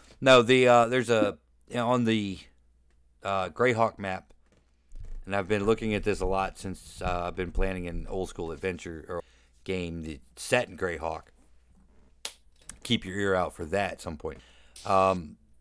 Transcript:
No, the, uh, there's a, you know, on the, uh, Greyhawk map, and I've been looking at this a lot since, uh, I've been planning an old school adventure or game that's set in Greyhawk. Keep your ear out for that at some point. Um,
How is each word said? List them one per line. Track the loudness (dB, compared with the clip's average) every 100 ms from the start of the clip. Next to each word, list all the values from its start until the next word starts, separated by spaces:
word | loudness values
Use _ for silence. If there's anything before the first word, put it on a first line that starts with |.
| -20 0
No, | 8 8
the, | 8 6 8
uh, | 8 6
there's | 2 2
a, | 4 2 0 _ _ _
you | -4
know, | 0
on | 2
the, | 2 2 0 -6 -14 _ _ _ _ _ _ _
uh, | -4 -2 -2
Greyhawk | 0 2 4 0 -2
map, | -8 -8 -12 -20 _ _ _ _ _ -14 -12 -12 -6
and | -6
I've | -2
been | 0 2
looking | 0 0
at | -2
this | 0 -2
a | -2
lot | -2 -4 -6
since, | -10 -12 -14 -8
uh, | -4 -4 -4
I've | -6
been | -4
planning | 0 0 -2 -6
an | -8 -6
old | -6 -6
school | -6 -10
adventure | -6 -6 -6 -10 -12 -10
or | -10 -10 _ _ _
game | -6 -4 -4 -8
that's | -10 -12 -16 -12
set | -2 0 -2
in | -6
Greyhawk. | -6 -6 -8 -8 -14 _ _ _ _ _ _ _ _ _ -14 -14 _ _ -20 -16
Keep | -2 -2
your | -2 -4
ear | 0
out | 0 -2
for | -6
that | -4 -2 -4
at | -6
some | -12 -10
point. | -10 -12 -18 -20 -20 -12
Um, | 0 4 4 2 -6 -16 _ _